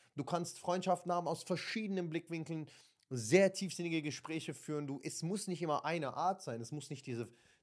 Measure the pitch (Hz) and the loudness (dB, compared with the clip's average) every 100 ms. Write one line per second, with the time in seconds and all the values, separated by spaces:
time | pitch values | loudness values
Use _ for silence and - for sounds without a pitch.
0 | _ 139 139 175 170 - - 180 185 175 | _ -6 0 0 0 -4 0 2 4 2
1 | 180 175 165 165 - 175 - 220 214 190 | 2 0 2 -2 0 -2 0 -2 0 0
2 | 170 160 160 165 156 160 143 - - _ | 0 -2 -4 -4 -4 -4 -6 -12 -20 _
3 | _ 131 110 175 196 190 190 - 175 165 | _ -4 6 8 8 6 -2 -2 0 0
4 | 143 - - 160 160 147 - 151 143 143 | -2 -4 -4 -4 -4 -6 -4 -2 -2 -4
5 | - - 160 202 190 165 165 143 151 170 | -6 -4 -2 -2 -2 -2 2 2 2 0
6 | 135 - 175 190 - 117 113 151 123 151 | -2 0 0 0 -4 -6 -4 -6 -6 -8
7 | - 117 117 - - _ | -4 -4 -4 -10 -20 _